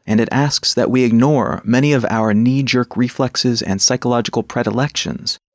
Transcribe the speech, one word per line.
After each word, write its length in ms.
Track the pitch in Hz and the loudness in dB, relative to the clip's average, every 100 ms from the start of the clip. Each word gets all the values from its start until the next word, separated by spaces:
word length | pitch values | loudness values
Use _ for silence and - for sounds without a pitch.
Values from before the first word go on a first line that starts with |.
| - | -2
and 140 | 107 | 0
it 80 | 117 | 2
asks 420 | 127 143 - - | 2 0 0 -2
that 160 | - - | 0 0
we 140 | 127 | 2
ignore 580 | 123 113 131 147 110 92 | 4 4 4 2 0 -4
many 280 | - 123 147 | 0 2 2
of 120 | 143 113 | 2 0
our 280 | 113 110 | 0 2
knee-jerk 640 | 104 117 135 131 127 120 - | 2 2 2 0 0 -2 -2
reflexes 680 | 123 - 127 - 127 117 | -2 -2 -4 -2 -2 -2
and 180 | - 98 | -2 -2
psychological 600 | - 127 123 120 110 117 | 0 0 0 -2 -2 -4
predilections, 960 | 107 - 117 113 139 - - 65 - - _ | -4 -4 -2 -2 -4 -4 -8 -8 -8 -10 _